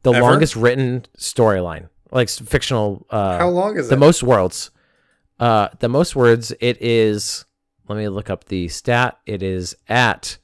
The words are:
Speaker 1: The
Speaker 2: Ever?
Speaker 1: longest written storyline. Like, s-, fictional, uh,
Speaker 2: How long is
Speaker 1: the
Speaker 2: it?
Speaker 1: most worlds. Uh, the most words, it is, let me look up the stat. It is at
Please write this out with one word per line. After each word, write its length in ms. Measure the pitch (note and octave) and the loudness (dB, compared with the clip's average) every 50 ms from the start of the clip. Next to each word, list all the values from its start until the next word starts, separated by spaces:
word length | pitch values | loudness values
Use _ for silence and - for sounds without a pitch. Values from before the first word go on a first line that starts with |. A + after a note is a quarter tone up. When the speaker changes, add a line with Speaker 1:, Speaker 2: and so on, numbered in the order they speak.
Speaker 1:
The 120 | - C3+ B2 | 4 4 4
Speaker 2:
Ever? 80 | B2 | 6
Speaker 1:
longest 340 | A#2+ B2 C3 C#3+ D#3+ D3 - | 6 4 4 4 2 0 0
written 500 | A2+ A2+ A#2+ B2 C3+ C3+ B2 B2 B2 - _ _ | 0 0 0 2 0 -2 -4 -4 -6 -10 _ _
storyline. 720 | _ - - - - A#2 A2 G2+ F#2 F2+ E2+ D#2+ D#2 F#2 - _ _ _ _ | _ -12 -8 0 2 2 2 2 0 -2 -6 -8 -12 -16 -20 _ _ _ _
Like, 200 | - B2+ A#2+ - | -2 -2 -2 -2
s-, 100 | - - | -4 -12
fictional, 680 | B2 - - C#3 - - C3+ A2+ G#2+ G#2 G2+ - - _ | -6 -4 -4 -2 -2 -2 -2 -2 -2 -2 -4 -8 -12 _
uh, 280 | - A2 G2+ F#2+ F2+ | -4 -2 -2 -2 0
Speaker 2:
How 120 | F2 F3 F3+ | 0 0 0
long 280 | F3 F3 F#3+ G#3+ G#3+ | 0 -2 -2 -2 -4
is 120 | F#3 C3 A2+ | -6 0 0
Speaker 1:
the 60 | C3+ | 4
Speaker 2:
it? 40 | C3+ | 6
Speaker 1:
most 240 | C#3+ D#3 E3+ - B2+ | 6 6 6 4 2
worlds. 480 | B2 B2 G2+ F#2 F2+ - - - - _ _ _ _ _ _ _ _ _ _ _ _ _ _ | 2 2 2 2 0 -4 -8 -14 -14 _ _ _ _ _ _ _ _ _ _ _ _ _ _
Uh, 280 | A#2+ A#2+ A2+ G#2+ G2+ - - _ | 0 2 2 2 0 -2 -4 _
the 100 | - A#2+ | -4 0
most 260 | B2 C#3+ F3 - - | 0 0 0 0 0
words, 380 | C#3 B2 A#2 A#2 A#2+ A2+ A2+ - - | 2 4 4 4 4 0 -10 -8 -4
it 200 | A#2 B2 A#2+ - | -2 -2 -2 -2
is, 640 | A2+ A#2 A#2 A2+ A2 G#2+ G#2 G#2 G#2+ - - - - _ _ _ _ _ _ _ _ - | -2 0 2 2 2 2 0 -2 -6 -8 -10 -12 -14 _ _ _ _ _ _ _ _ -10
let 80 | G#2 | -8
me 100 | G#2+ G#2+ | -6 -6
look 220 | G#2 F#2+ G2+ G#2 - | -6 -6 -8 -6 -8
up 160 | F#2+ - _ | -10 -10 _
the 240 | _ G2 F#2 F2 E2+ | _ -6 -6 -6 -6
stat. 500 | - - _ - A#2+ A#2+ B2+ B2 - _ _ | -8 -8 _ -2 0 0 0 -2 -4 _ _
It 180 | - G#2+ F#2 F#2+ | -10 -8 -6 -4
is 320 | F#2+ F#2 F#2 F2+ F2+ - _ _ - | -4 -4 -6 -6 -10 -12 _ _ -2
at 480 | A2 B2 B2 A2+ F#2 - - - - - | 0 0 2 0 -2 -4 -8 -14 -14 -16